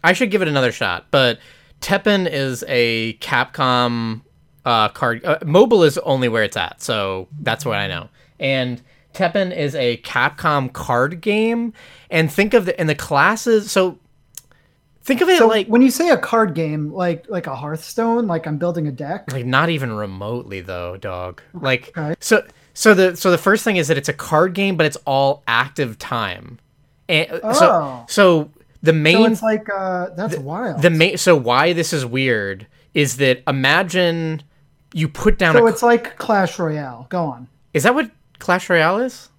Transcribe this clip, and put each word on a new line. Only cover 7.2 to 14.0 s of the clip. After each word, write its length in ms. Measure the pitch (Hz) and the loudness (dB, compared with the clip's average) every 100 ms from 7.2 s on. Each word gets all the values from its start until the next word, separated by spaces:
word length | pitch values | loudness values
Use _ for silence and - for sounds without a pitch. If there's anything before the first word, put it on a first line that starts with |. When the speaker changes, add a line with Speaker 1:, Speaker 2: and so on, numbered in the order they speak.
| 92 147 | -10 -8
Speaker 1:
that's 240 | 147 - 127 | -6 -4 -4
what 100 | 104 | -4
I 120 | 98 | -4
know. 200 | 87 87 _ _ _ | -6 -10 _ _ _
And 420 | 135 135 127 120 _ _ _ | -4 -2 -4 -8 _ _ _
Teppen 420 | - 185 202 185 180 | -4 -2 -2 -4 -4
is 180 | 143 | -4
a 220 | 143 123 117 | -2 -2 -2
Capcom 760 | - 123 135 147 165 147 131 | -4 0 0 0 0 0 -2
card 480 | - - 123 135 170 | -8 -2 0 0 -4
game, 520 | 214 208 226 233 233 - - - _ | -4 0 0 -2 -6 -10 -20 -20 _
and 200 | 165 160 | -2 0
think 220 | - 208 | 0 2
of 120 | 233 180 | 2 0
the, 120 | 170 | -2
and 100 | 160 | -2
the 60 | |
classes, 760 | 147 - 143 160 220 240 220 208 | -2 -2 2 2 2 2 0 2
so 260 | 190 185 - | 0 0 -2